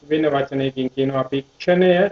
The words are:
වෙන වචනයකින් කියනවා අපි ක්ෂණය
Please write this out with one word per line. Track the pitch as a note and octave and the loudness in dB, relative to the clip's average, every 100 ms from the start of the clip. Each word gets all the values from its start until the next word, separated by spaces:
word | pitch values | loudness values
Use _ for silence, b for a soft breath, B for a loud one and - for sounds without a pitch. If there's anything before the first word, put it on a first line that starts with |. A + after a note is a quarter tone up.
වෙන | C#3+ D#3 | -2 0
වචනයකින් | D#3 C#3 C#3 C3+ C3+ C3+ C3 | 0 0 -2 -2 -4 -4 -6
කියනවා | - C3+ C3+ | -2 -2 -2
අපි | C3 C#3 C3+ | -4 -6 -8
ක්ෂණය | _ - F3+ F#3 F3 G3+ | _ 0 4 4 4 2